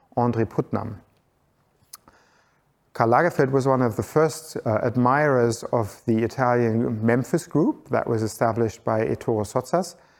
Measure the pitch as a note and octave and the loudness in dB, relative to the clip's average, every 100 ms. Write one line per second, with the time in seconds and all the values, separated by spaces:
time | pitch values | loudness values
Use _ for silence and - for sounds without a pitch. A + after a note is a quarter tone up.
0 | _ - A#2+ A#2 A2 - - G2+ G#2 G2+ | _ 0 0 0 -2 -2 -4 -6 -6 -12
1 | _ _ _ _ _ _ _ _ _ - | _ _ _ _ _ _ _ _ _ -20
2 | _ _ _ _ _ _ _ _ _ - | _ _ _ _ _ _ _ _ _ 0
3 | A#2 B2 E3+ - C3+ C3+ C3 C3 B2 G#2+ | 4 4 2 2 2 2 2 2 2 -2
4 | A2 D3+ D#3 - - - A#2+ G#2+ B2 B2 | 0 2 2 -2 -12 -8 -2 0 0 2
5 | B2 C#3+ D3+ B2+ A#2 A2+ - B2 G#2 - | 2 2 2 2 2 0 -4 -2 -4 -6
6 | - A2+ A#2 - B2 A#2+ A#2 A2+ B2+ A2 | -2 0 0 -2 0 2 2 0 -2 -2
7 | A2+ B2 B2 E3 - C#3+ A3+ - - A#2 | 0 0 0 -4 -2 0 0 -2 -4 -4
8 | - A2+ A2 - A#2 A2+ A2+ - A#2 A2 | 0 -2 -2 0 0 2 -2 -2 -4 -2
9 | A#2 A#2 - G#2+ G#2 C3 - E3+ F#3 - | 0 -2 -2 -2 -2 -4 -2 -4 -4 -12
10 | _ | _